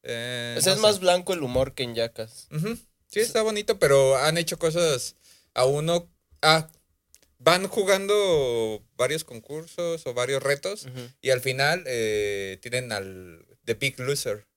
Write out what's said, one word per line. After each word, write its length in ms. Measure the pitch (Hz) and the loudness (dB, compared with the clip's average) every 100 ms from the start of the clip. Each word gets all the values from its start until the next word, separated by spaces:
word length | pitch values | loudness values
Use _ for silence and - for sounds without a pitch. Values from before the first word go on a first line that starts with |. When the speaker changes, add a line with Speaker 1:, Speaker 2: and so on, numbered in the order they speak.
Speaker 1:
Eh, 520 | - 117 120 123 120 120 | -8 -8 -8 -8 -8 -2
Speaker 2:
O 20 | |
sea, 120 | 185 | 0
Speaker 1:
no 40 | 190 | 4
Speaker 2:
es 40 | |
Speaker 1:
sé. 20 | |
Speaker 2:
más 180 | 214 202 | 4 4
blanco 320 | 180 180 180 | 2 2 0
el 80 | 180 | -4
humor 320 | 131 123 135 | 0 0 0
que 80 | 135 | -4
en 100 | 123 | -6
Jackass. 540 | 113 113 - 113 - - | -2 -4 -6 -14 -14 -10
Speaker 1:
Ujú. 260 | 151 202 233 _ _ _ | -6 -6 -8 _ _ _
Sí, 120 | 202 | -4
está 220 | 226 226 | 0 0
bonito, 360 | 220 214 208 196 | 0 -2 -4 2
pero 380 | 147 139 135 131 | 6 6 6 4
han 220 | 147 170 | 2 0
hecho 200 | 165 165 | -2 -2
cosas 580 | 165 165 165 127 - _ _ _ _ | -2 0 0 0 -4 _ _ _ _
a 100 | - 127 | 2 2
uno. 420 | 147 160 175 170 _ _ _ | 2 0 -2 -2 _ _ _
Ah, 260 | 156 160 160 _ _ _ _ _ _ _ | 4 4 2 _ _ _ _ _ _ _
van 280 | 160 180 196 | 4 4 2
jugando 1120 | 233 190 196 196 208 196 156 131 117 110 107 _ - | -2 2 2 4 2 4 2 2 0 -2 -6 _ -4
varios 280 | 127 156 | -2 -2
concursos 840 | - 117 - 151 165 - 170 165 147 | -8 -16 -14 -14 -12 -8 -6 -6 -6
o 80 | |
varios 280 | 120 123 135 | -4 -2 -2
retos 420 | 135 143 185 214 | -2 -2 -4 -10
Speaker 2:
Ujú. 160 | 139 127 123 _ | -12 -14 -16 _
Speaker 1:
y 100 | 131 | 0
al 100 | 127 | 0
final, 440 | 131 131 143 175 143 | 0 0 0 0 -4
eh, 720 | 120 110 107 104 101 98 95 | -2 0 0 -2 -4 -8 -10
tienen 300 | - 127 123 | -6 -6 -4
al 540 | 104 95 92 90 82 _ _ | -8 -8 -14 -18 -20 _ _
The 100 | - | -6
Big 240 | 110 135 - | -4 -4 -4
Loser 480 | 127 143 123 107 _ | -4 -4 -4 -8 _